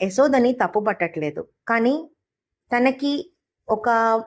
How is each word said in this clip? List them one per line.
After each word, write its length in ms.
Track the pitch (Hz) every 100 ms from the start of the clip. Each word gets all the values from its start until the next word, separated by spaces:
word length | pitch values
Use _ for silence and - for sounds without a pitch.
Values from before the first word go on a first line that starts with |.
యశోదని 500 | 190 190 285 262 240
తప్పు 280 | 247 190 214
పట్టట్లేదు, 680 | 208 202 170 165 151 151 - _ -
కానీ 420 | 226 233 302 320 _ _ _ _ _ _ 240
తనకి 560 | 254 262 277 285 - _ _ _ -
ఒక 200 | 214 240 233 226 226